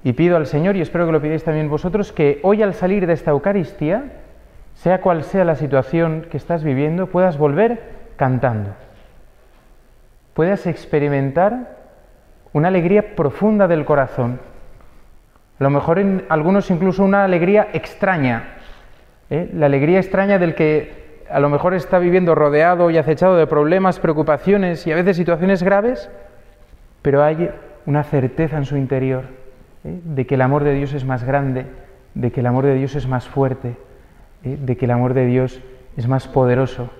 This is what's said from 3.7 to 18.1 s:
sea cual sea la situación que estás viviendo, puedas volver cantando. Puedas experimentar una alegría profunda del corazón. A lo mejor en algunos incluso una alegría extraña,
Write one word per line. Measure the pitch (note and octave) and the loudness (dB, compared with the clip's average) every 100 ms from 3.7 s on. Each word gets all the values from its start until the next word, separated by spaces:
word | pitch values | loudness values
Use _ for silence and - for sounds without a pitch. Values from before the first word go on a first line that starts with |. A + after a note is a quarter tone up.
| - D3+ G3+ C#4 - - - - - - | -4 -2 -2 -4 -16 -20 -20 -20 -20 -20
sea | - F3 F#3 | -6 0 0
cual | F#3 E3 | 2 0
sea | C#3 G3 F3 | -2 0 0
la | D#3 | 0
situación | D3+ C3 B2+ E3+ E3 D#3+ D#3 | 0 0 0 0 0 -2 -8
que | C#3+ | -10
estás | - E3+ | -4 -4
viviendo, | D#3 C3 D3 E3+ F3+ | 0 0 0 -2 -2
puedas | F3 F#3 D3+ | 0 0 2
volver | D3 C#3+ A3+ A#3 - - - - | 0 2 0 0 -10 -18 -14 -4
cantando. | C3+ B2+ B2+ A2 G2 G2+ - - - - - - _ - - - _ _ - _ _ | -2 0 0 -2 -6 -10 -20 -20 -20 -20 -20 -20 _ -20 -20 -20 _ _ -20 _ _
Puedas | - E3 G3 F3+ | -2 0 0 -2
experimentar | D#3 - D3+ C#3+ C#3+ C#3 C3+ F#3+ B3 B3 - - - - - _ - - | -6 -2 0 0 0 0 2 0 0 -8 -18 -20 -20 -20 -20 _ -20 -6
una | D3 E3 | 0 2
alegría | F#3+ E3+ G3+ G#3 - | 2 2 2 0 -2
profunda | D3+ - G#3 G#3+ F#3+ | -2 0 0 2 2
del | E3 C#3+ | 2 0
corazón. | D3 C3 - A#2+ B2 - - - - - - - - _ _ _ - | 0 0 -2 -4 -4 -12 -20 -20 -20 -20 -20 -20 -20 _ _ _ -2
A | |
lo | C#3 | 0
mejor | C#3+ D3 E3+ | 0 0 0
en | G3+ F#3+ - | 0 -2 0
algunos | D#3+ D3+ G3 F#3+ | 0 2 2 2
incluso | F3+ F#3 F#3 | 0 0 2
una | G3 G3+ | 2 2
alegría | G3 F3+ F3 G#3 G3+ | 2 2 2 2 2
extraña, | D#3+ - - F#3+ | -2 -8 -4 -2